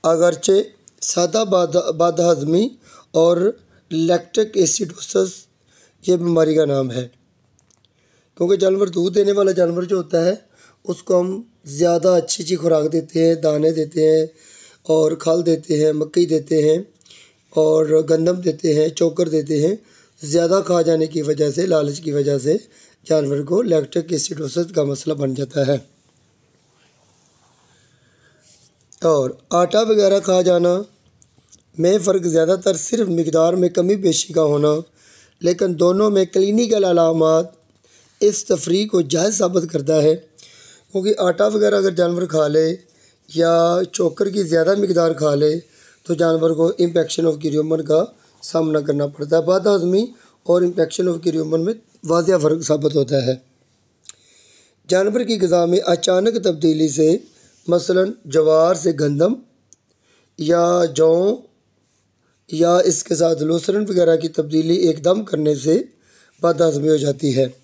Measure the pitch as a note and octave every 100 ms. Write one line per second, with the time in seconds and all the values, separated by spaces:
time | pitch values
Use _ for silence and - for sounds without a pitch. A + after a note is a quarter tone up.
0 | E3 E3 F3 D#3 - G3 G#3+ _ _ _
1 | - - F3 G#3+ G#3+ F#3 E3+ E3+ - D#3+
2 | E3+ D#3+ E3+ D#3 D3 E3+ A#3+ - _ -
3 | _ - E3 F3 G3 A#3+ _ _ _ D#3+
4 | E3 F3 - - G#3+ G3 F3 - F3 -
5 | - G3 F#3+ - - _ _ _ _ _
6 | - F3+ F3 E3 D#3 D#3 D3 C#3 C3 B2+
7 | B2 _ _ _ _ _ _ _ _ _
8 | _ _ _ - F3 F#3+ F#3+ G3 G3 E3
9 | F3 F3+ G3+ G3+ F#3+ F3+ E3+ E3+ F3+ F#3+
10 | D#3+ F3 E3+ G#3+ _ _ _ _ - F3
11 | - F3+ F3+ F#3+ A#3 _ D3 C#3+ E3+ E3+
12 | F3+ F3+ E3 - E3 F3 E3 D#3 D#3 D#3+
13 | D#3 E3 E3 E3 D#3 D3+ D#3 D#3+ D#3 E3
14 | D#3 D#3 D#3 _ - - - _ - D#3+
15 | D#3 D#3+ E3 E3+ E3+ D#3+ D#3 D3+ D#3 D3+
16 | D3+ F3+ F3 D#3+ D3 D#3+ D3+ D#3+ G3+ _
17 | _ - _ _ _ - D#3 D#3 D#3 D#3+
18 | D3+ D#3+ E3 F3+ F3+ D3+ E3+ D3+ D#3 D#3
19 | E3+ D#3+ E3+ D#3 C#3+ D3+ D#3 G#3+ _ _
20 | _ _ C#3+ E3 E3+ G3 F#3 F3 E3 D#3+
21 | D#3+ D#3+ D3 D3 D3 C#3 F#3 D#3+ D3 C#3+
22 | - C#3+ C#3 C#3 C3+ G3 - _ _ _
23 | - D#3+ C#3 C#3+ C#3 F#3 A#3+ D#3+ C#3 E3+
24 | D#3+ D#3+ - D#3 D3 E3 E3+ F3+ C#3+ C#3
25 | - D3 C#3 C3 C3+ C#3+ C3+ C#3 - _
26 | _ _ _ _ _ _ _ _ _ _
27 | _ _ _ _ _ _ _ _ _ _
28 | _ _ _ _ _ _ _ _ _ -
29 | E3 D3 B2+ - _ F3 F3 G#3+ A3 G#3+
30 | G3 G3 F#3+ F#3 F3+ F3 F3 F3+ G#3 _
31 | _ _ _ _ _ - _ D#3 E3+ G#3
32 | G3 F#3+ E3+ D#3+ D#3+ F#3 G3 E3+ - A#3
33 | G3+ E3 D#3+ D#3+ E3 F#3 F3+ F3 F3 G3+
34 | F#3 D#3 - E3 D#3 D3 D3 D3+ E3 _
35 | _ _ _ _ E3+ F3 G3 D#3+ F3 F#3+
36 | G#3+ G3+ F3+ F#3+ G3 G#3+ A#3 G#3+ G3 E3+
37 | E3 E3 D#3+ D#3+ F3 _ _ _ _ _
38 | _ _ G#3 G#3 - F3+ E3 F#3 G#3+ F#3
39 | D3 E3 F#3+ G#3+ F3+ F3+ E3 D#3 C#3 D#3
40 | D3+ E3 - _ - - - - _ G3
41 | F#3+ G#3 F3+ E3+ G#3 G#3 G#3 G#3 F#3+ F3
42 | F3 F3 F3+ D#3 D3+ D#3 D#3+ F3+ _ _
43 | _ _ _ D3+ E3 E3+ E3+ F3 F3+ -
44 | F3 D3 G3+ G3 F3 E3 D#3+ G3+ G3 E3+
45 | E3 D3 D3+ C#3+ D3+ E3 - _ _ _
46 | - D#3+ E3 E3 D#3+ D#3 E3 F3 F3 E3+
47 | D#3+ - E3 D3 D#3 D3+ D#3 D#3+ D3+ D#3
48 | A3 _ _ _ - E3 D#3+ D3+ C#3+ C#3+
49 | C#3+ C#3+ D3 D#3+ D#3 F#3 G3 G3 F3 F#3+
50 | A#3+ - _ _ - F3 F3+ F3 D#3+ -
51 | F3+ E3+ E3+ D#3+ D#3 E3 E3+ A3+ _ _
52 | D3+ E3 E3+ F3+ D3+ D#3+ D#3+ D3+ D3 D3
53 | C3+ C#3 B2+ C3 _ _ _ _ _ _
54 | - - _ _ _ _ _ _ - F#3
55 | G3 A#3 A3 A3 F3+ E3+ E3+ F3+ - E3+
56 | - F#3 G#3+ A3+ F#3+ D#3+ D#3+ D#3 D#3 C3+
57 | D#3 G3 - _ _ _ - F3 F3 F#3
58 | F#3+ A#3 C#3+ D3+ D#3 D#3 E3 F3+ E3 D3
59 | D3 C#3+ F3+ B3 _ _ _ _ _ _
60 | _ _ _ - D#3 E3+ E3+ F3 E3+ C#3
61 | D#3+ E3+ F#3+ B3+ - _ _ _ _ _
62 | _ _ _ _ _ D#3 E3+ F3 F#3 -
63 | - D#3+ E3 D#3 D#3 E3 D#3+ G3 G#3 F3+
64 | E3+ D#3+ D#3+ - D3+ D#3 D#3+ F3+ E3+ D#3
65 | D#3 F#3+ G#3 D#3+ D3+ D3 C#3 F#3 F4+ _
66 | _ _ _ _ E3+ D#3+ E3 C#3+ D3+ D#3
67 | C#3+ C3+ D3 B2+ B2+ -